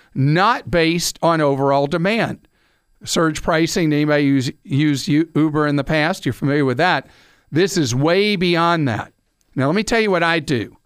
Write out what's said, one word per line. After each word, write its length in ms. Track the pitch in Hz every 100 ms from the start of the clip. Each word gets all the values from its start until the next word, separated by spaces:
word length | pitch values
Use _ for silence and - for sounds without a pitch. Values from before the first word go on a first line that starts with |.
| _
not 560 | - 139 160 208 269 -
based 480 | 175 165 175 - -
on 180 | 165 165
overall 460 | 147 135 139 139 143
demand. 600 | 170 185 226 170 - _ _ _ _ _ _
Surge 360 | - 180 160 151
pricing, 500 | - 160 165 196 160
anybody 360 | 147 151 147 143
who's 220 | 139 127 -
used 420 | - 139 151 139 -
U-, 240 | 147 165 147
Uber 320 | 156 151 147
in 80 | 143
the 80 |
past, 420 | 131 156 151 190 -
you're 60 |
familiar 320 | 113 143 147
with 140 | 135 123
that. 280 | 180 147 - - _ _ _
This 240 | 139 190 185
is 180 | 135
way 400 | 123 151 185 208
beyond 540 | 202 180 170 170 170 143
that. 240 | 101 - _ _ _ _
Now, 120 | - 135
let 100 | 190
me 80 |
tell 160 | 220 226
you 100 | 214
what 140 | 180
I 160 | 165 170
do. 360 | 160 127 95 -